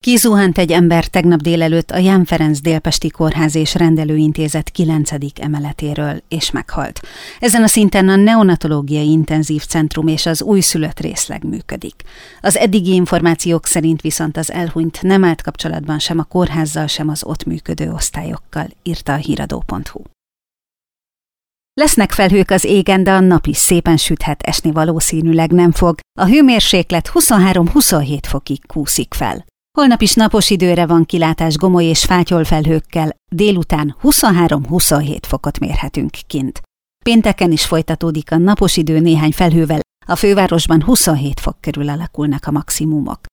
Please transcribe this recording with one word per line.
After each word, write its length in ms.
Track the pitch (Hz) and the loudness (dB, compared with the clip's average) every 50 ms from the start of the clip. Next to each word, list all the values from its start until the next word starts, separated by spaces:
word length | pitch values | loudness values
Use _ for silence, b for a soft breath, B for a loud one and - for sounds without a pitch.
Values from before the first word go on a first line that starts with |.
| - | 2
Kizuhant 540 | 247 247 226 - 240 214 202 202 185 165 - | 2 2 2 4 4 2 4 2 2 2 0
egy 140 | 185 160 165 | 0 2 2
ember 320 | 180 175 170 170 165 160 | 4 4 4 4 2 2
tegnap 360 | - - 190 165 175 175 156 | 2 -2 2 2 4 2 2
délelőtt 500 | 147 170 170 165 165 160 160 165 160 - | 2 0 0 0 0 2 0 0 -2 -2
a 60 | - | -2
Ján 280 | 180 185 190 196 190 180 | 0 2 4 4 4 2
Ferenc 360 | - 180 160 156 156 151 143 | 2 0 0 2 0 0 0
Délpesti 500 | 143 165 160 156 - 165 151 - - 160 | 0 -2 -2 0 -2 -2 -2 -2 -4 -4
Kórház 440 | - - 165 156 147 151 156 156 147 | -4 -2 -2 -2 0 0 -2 0 0
és 200 | 160 156 147 - | -2 -2 -2 0
Rendelőintézet 960 | - 170 165 160 156 156 151 156 156 156 151 151 - 156 151 - 160 156 - | 2 2 2 2 2 0 -2 0 0 0 0 0 -2 -4 -4 -4 -4 -6 -6
kilencedik 680 | - - 175 160 160 156 147 - - 143 143 143 - - | -4 -2 -2 0 0 -2 -2 -4 -6 -8 -8 -10 -12 -10
emeletéről, 800 | - 147 151 147 143 147 147 - 156 147 147 147 147 147 143 - _ _ | -6 -6 -6 -4 -6 -8 -8 -8 -8 -8 -6 -4 -6 -6 -6 -10 _ _
és 220 | - 160 - - | -8 -6 -6 -6
meghalt. 500 | - 127 - - - 170 139 - - - B B B B B B B B | -6 -8 -8 -8 -8 -8 -8 -8 -10 -14 B B B B B B B B
Ezen 240 | B 240 196 233 220 | B 0 2 4 2
a 40 | |
szinten 420 | 214 247 240 214 196 - 202 190 190 | 4 4 4 2 4 4 4 4 4
a 80 | 196 | 4
neonatológiai 920 | 196 202 214 226 226 214 190 175 156 - 156 151 147 139 139 151 151 151 151 | 6 6 6 4 4 4 4 2 2 0 -2 -2 -2 -2 -2 -2 -2 0 2
intenzív 520 | 156 160 156 - 156 156 156 - 156 151 - | 2 2 0 0 -2 -2 -2 -2 -4 -6 -6
centrum 440 | - - 165 156 151 - 156 156 | -4 -2 -2 -2 -2 -2 -2 -2
és 200 | 165 156 151 - | -2 -2 -2 -2
az 160 | 170 165 147 - | -4 -4 -4 0
újszülött 580 | - 208 196 175 - - 170 151 151 - - | 0 2 2 2 0 -2 -2 -4 -4 -6 -8
részleg 440 | 156 - 190 - - - - - 156 | -10 -8 -6 -6 -8 -8 -8 -10 -8
működik. 500 | 151 - - - - - - - - - _ - B B B B B B B | -8 -10 -10 -10 -12 -12 -12 -12 -14 -16 _ -20 B B B B B B B
Az 160 | B 196 202 | B -2 0
eddigi 380 | - - 220 190 220 175 180 185 | 2 0 2 2 2 2 2 2
információk 720 | 180 180 - - 170 160 175 165 - - 180 170 160 - | 2 2 2 0 0 2 2 0 0 0 -2 -2 -2 -2
szerint 340 | - - 180 156 160 165 156 | -2 -4 0 0 0 0 0
viszont 360 | - 165 147 - 160 156 147 | -2 -6 -6 -4 -6 -6 -6
az 160 | - 160 - - | -6 -8 -8 -6
elhunyt 500 | 180 175 165 - 170 165 165 - - - | -6 -6 -6 -4 -4 -4 -4 -6 -4 0
nem 220 | 185 190 190 185 | 2 2 4 4
állt 180 | 175 160 - - | 2 0 -2 -6
kapcsolatban 560 | - - - - 160 160 165 143 147 156 151 | -12 -10 -8 -8 -8 -8 -8 -6 -6 -6 -6
sem 200 | - - 170 165 | -4 -4 -4 -4
a 60 | 156 | -6
kórházzal, 640 | - - 180 180 160 147 165 156 151 151 156 156 | -2 -2 -2 -2 0 -2 -4 -4 -4 -4 -6 -6
sem 220 | 147 - - 151 156 | -6 -6 -6 -6 -6
az 160 | 151 151 - | -6 -6 -8
ott 200 | - 156 - - | -8 -10 -8 -8
működő 460 | - 165 160 - - 165 156 151 160 165 | -8 -8 -8 -8 -8 -8 -6 -6 -8 -6
osztályokkal, 760 | 160 - - - - 165 - - - - - - 156 151 - - _ _ | -6 -8 -8 -8 -8 -10 -10 -12 -12 -14 -12 -10 -10 -10 -10 -14 _ _
írta 300 | 180 165 - - - 139 | -8 -8 -8 -6 -6 -6
a 40 | |
híradó 460 | 143 147 - 143 - - - - - - | -4 -4 -4 -6 -6 -6 -8 -8 -8 -6
pont 220 | - 104 92 - - | -8 -8 -8 -10 -12
hu. 140 | - - - - _ _ _ _ _ _ _ _ _ _ _ _ _ _ _ _ _ _ _ _ _ _ _ _ _ _ _ _ _ _ _ _ _ - | -14 -18 -20 -20 _ _ _ _ _ _ _ _ _ _ _ _ _ _ _ _ _ _ _ _ _ _ _ _ _ _ _ _ _ _ _ _ _ 0
Lesznek 320 | 294 302 - - 202 - - | 0 2 2 2 0 0 2
felhők 380 | - 202 185 190 202 190 - | 2 2 4 4 4 4 2
az 140 | 196 185 - | 2 0 2
égen, 380 | - 190 202 180 - 190 190 190 | 2 2 2 2 2 2 2 4
de 100 | 190 190 | 2 4
a 80 | 190 | 4
nap 260 | 190 185 180 165 - | 6 4 4 4 2
is 100 | - 143 | 0 -2
szépen 400 | - - - 185 175 - 170 165 | -2 0 2 2 2 2 2 2
süthet, 460 | 156 - - 160 - - - 147 - - | 2 2 0 -2 -2 -2 -4 -6 -6 -4
esni 300 | - - - - 165 151 | -6 -6 -2 -2 -2 0
valószínűleg 800 | 160 156 160 165 160 - - - 160 160 165 165 160 165 160 | 0 0 0 0 -2 -2 -2 -2 -2 0 2 2 2 2 4
nem 220 | 170 180 175 175 170 | 4 4 4 4 4
fog. 240 | - 185 175 165 - - _ _ - | 4 2 0 0 -2 -8 _ _ -2
A 60 | 185 | 2
hőmérséklet 840 | 180 233 302 302 262 240 220 - - - 185 165 - 180 165 - - | 4 6 6 6 6 4 4 2 2 0 0 0 0 -2 -4 -4 0
huszonhárom-huszonhét 1160 | - 349 311 - 254 202 180 190 185 180 170 170 - 294 254 - 196 156 143 135 147 143 - | 0 0 2 4 4 4 4 4 4 2 2 4 2 2 2 2 2 0 0 -2 -4 -6 -6
fokig 400 | - - 139 - - 139 139 _ | -6 -6 -6 -4 -6 -10 -10 _
kúszik 480 | _ - 160 147 - - - 120 - - | _ -8 -8 -6 -4 -4 -4 -4 -6 -6
fel. 340 | - 143 110 71 - - _ _ _ _ _ _ - | -4 -4 -4 -6 -8 -12 _ _ _ _ _ _ 2
Holnap 220 | 294 262 240 214 | 4 4 4 4
is 140 | 214 202 - | 2 2 4
napos 360 | - 220 214 - 214 185 - | 4 2 4 4 2 2 2
időre 360 | 208 180 180 180 175 170 170 | 2 2 2 2 2 2 2
van 180 | 151 170 165 165 | 2 4 2 2
kilátás 520 | - - 175 165 160 160 - 165 160 151 | 2 0 0 0 0 0 0 -2 -2 0
gomoly 280 | 147 175 190 180 175 170 | 0 0 2 2 2 2
és 200 | 165 160 - - | 2 2 0 0
fátyol 400 | - 185 180 170 - 180 170 160 | 0 2 0 2 2 2 0 2
felhőkkel, 680 | - 160 156 156 156 160 156 - - - 170 160 156 - _ _ _ | 0 0 0 2 0 0 0 -2 -4 -4 -4 -4 -4 -6 _ _ _
délután 680 | - 165 208 208 196 180 160 - - 156 151 147 131 - | -2 0 2 2 2 0 0 -2 -2 -2 -2 -4 -6 -2
huszonhárom-huszonhét 1300 | - 277 285 - - 226 185 175 175 165 151 147 143 117 160 175 - - 156 143 151 139 147 - - | 0 0 2 4 2 2 4 4 2 2 0 -2 -2 -2 -2 -2 0 0 0 0 0 -2 -6 -8 -6
fokot 320 | - - - - 147 - - | -6 -6 -4 -4 -6 -6 -6
mérhetünk 520 | - - 147 - - 135 - 151 139 151 - - - | -6 -4 -4 -4 -4 -4 -6 -6 -6 -6 -8 -10 -18
kint. 340 | _ - 147 135 127 - - - _ _ _ _ _ _ _ _ | _ -8 -6 -6 -6 -8 -10 -16 _ _ _ _ _ _ _ _
Pénteken 480 | 240 233 226 214 220 196 - 190 175 160 | 2 2 4 4 2 0 2 2 2 2
is 140 | 156 - | 0 0
folytatódik 680 | - - 160 160 - 165 - - 165 156 156 147 - 160 | 0 -2 -2 0 -2 -4 -4 -4 -4 -4 -6 -6 -2 0
a 40 | |
napos 400 | 165 170 196 208 - 208 185 - | 2 4 2 2 2 2 0 2
idő 240 | - 165 156 160 160 | 0 0 0 2 2
néhány 300 | 160 170 160 156 151 156 | 4 4 4 4 2 0
felhővel, 500 | 151 - 185 170 156 165 156 147 160 151 - _ _ _ - | 2 2 2 2 4 2 2 0 -2 -4 -4 _ _ _ -6
a 100 | - 175 | -6 -4
fővárosban 680 | - - 202 202 196 190 180 170 165 - - 165 160 151 | 0 2 2 4 4 2 2 2 0 0 2 2 2 4
huszonhét 580 | 190 254 - - - 160 143 131 139 139 - | 2 2 2 2 0 0 0 -2 -4 -6 -4
fok 160 | - - 143 _ | -6 -8 -8 _
körül 280 | - - 143 147 143 147 | -10 -8 -6 -6 -6 -6
alakulnak 580 | 143 151 170 165 _ - 147 147 135 139 - | -6 -6 -8 -10 _ -6 -4 -2 -4 -4 -4
a 40 | - | -4
maximumok. 720 | 147 147 151 - - - 151 156 156 151 139 - - - _ - | -4 -4 -4 -4 -6 -4 -4 -2 -2 -2 -4 -6 -8 -12 _ -20